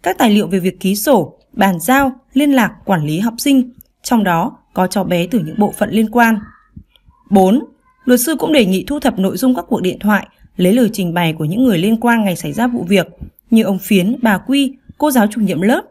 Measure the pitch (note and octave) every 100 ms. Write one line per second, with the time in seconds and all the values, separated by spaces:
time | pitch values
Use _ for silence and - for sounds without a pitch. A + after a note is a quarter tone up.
0 | - - B3 G#3 E3+ F#3+ F3+ - F#3 G3+
1 | D#4+ A#3 D3+ _ _ - G3 F3 E3 C4
2 | C4+ C4 _ C4 D4 C4 G3+ - - F#3
3 | D3+ D#3 A3+ A3+ D4 C4+ B3 - - _
4 | - A#3+ F#3+ E3 G3+ - _ - F#3 G3+
5 | E3+ F3 F3 A#3+ D#3 F3+ G#3 - G#3+ F#3+
6 | A3 A#3 A#3 G#3+ - _ _ - - _
7 | _ _ _ G3 F#3 A#3+ - _ _ _
8 | - B3 C#4+ D#4 D#4+ D4 G3 F#3+ - D4
9 | C4+ F#3+ F#3+ F#3 B3+ B3 - G#3 F3+ -
10 | G#3 G3+ - _ _ - F3+ A#3 A3+ -
11 | F3 E3+ E3+ D#3+ D3+ G3 C4 F3 F#3+ A3+
12 | A#3+ A#3 G3+ E3+ D#3 C#3+ B3 A#3+ E3+ G3
13 | D#3 - - _ _ A3+ G#3 F#3+ - G3
14 | F3+ C4 A#3+ F#3+ - C#4 C4+ - _ -
15 | D4+ B3+ G#3 A3+ G3 D#3+ G3 D4+ G4+